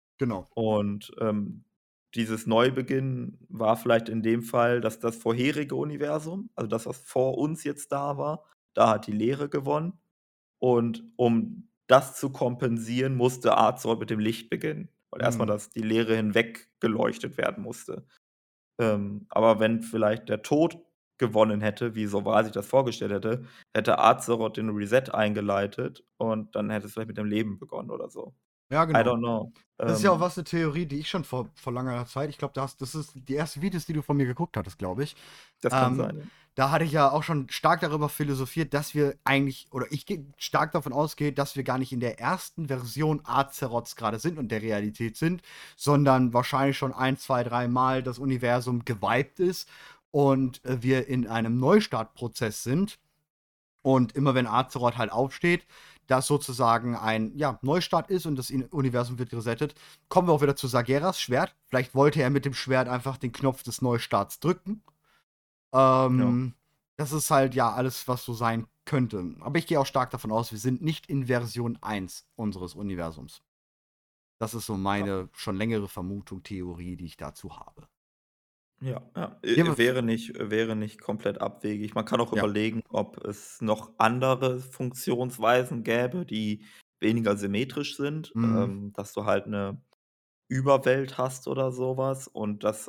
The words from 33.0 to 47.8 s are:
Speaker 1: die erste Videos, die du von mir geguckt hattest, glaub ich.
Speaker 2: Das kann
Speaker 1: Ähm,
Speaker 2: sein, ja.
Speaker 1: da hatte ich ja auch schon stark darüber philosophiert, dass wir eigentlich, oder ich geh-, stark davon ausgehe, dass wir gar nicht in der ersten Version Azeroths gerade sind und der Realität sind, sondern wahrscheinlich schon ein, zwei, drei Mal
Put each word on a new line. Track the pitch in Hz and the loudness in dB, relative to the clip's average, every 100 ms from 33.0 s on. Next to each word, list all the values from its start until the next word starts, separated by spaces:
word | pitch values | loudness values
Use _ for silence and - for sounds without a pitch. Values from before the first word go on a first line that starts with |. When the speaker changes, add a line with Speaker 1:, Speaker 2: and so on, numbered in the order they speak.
| 147 131 | -10 -12
Speaker 1:
die | 127 | -6
erste | 139 156 143 | -4 -4 -4
Videos, | 190 180 - | -4 -4 -4
die | |
du | 156 | -4
von | 143 143 | 0 2
mir | 127 | 2
geguckt | 123 170 110 | 0 -4 -4
hattest, | 95 - | -6 -6
glaub | 92 95 | -6 -4
ich. | 147 - - - - _ | -6 -8 -20 -20 -20 _
Speaker 2:
Das | 127 131 | 0 4
kann | 127 | 4
Speaker 1:
Ähm, | |
Speaker 2:
sein, | 131 - - | 2 -2 -6
ja. | 147 - _ - | -14 -20 _ 0
Speaker 1:
da | 135 | 2
hatte | 156 | 2
ich | 160 | 2
ja | 151 139 | 4 4
auch | 147 | 4
schon | 147 151 131 | 0 -2 -4
stark | - 156 165 | 0 2 2
darüber | 165 151 147 | 0 0 -2
philosophiert, | - 147 135 127 - - | -2 -2 -2 -2 -4 -2
dass | 143 147 | -2 -2
wir | 147 143 - | 0 0 0
eigentlich, | - 139 139 131 - | 2 2 2 -4 -10
oder | 131 123 | -8 -6
ich | 147 - | -6 -6
geh-, | 185 139 - | -8 -10 -14
stark | - 160 156 | -2 -2 0
davon | 170 143 | -2 -2
ausgehe, | 127 156 - 147 | -2 -2 -2 -2
dass | 139 139 139 | -2 -4 -4
wir | |
gar | 131 127 | -2 -2
nicht | 131 | -2
in | 123 | -4
der | 120 107 | -4 -2
ersten | 123 180 - - 151 | -4 -4 -6 -8 -6
Version | 131 123 110 156 147 | -4 -6 -2 0 -2
Azeroths | - 123 135 - 127 120 117 - | 0 0 0 -4 -4 -4 -6 -6
gerade | 110 110 | -4 -2
sind | 170 156 | -4 -4
und | 117 | -4
der | 110 | -4
Realität | 110 104 104 107 117 - | -2 -2 -2 -4 -6 -2
sind, | 165 180 - - - - | -2 -2 -8 -20 -20 -4
sondern | - 143 139 131 127 | 2 4 6 6 4
wahrscheinlich | 120 127 131 139 135 | 2 2 2 0 0
schon | 135 | -4
ein, | 123 131 127 | 0 0 0
zwei, | - 127 | -2 -2
drei | 120 120 123 | 0 -2 0
Mal | 123 | 2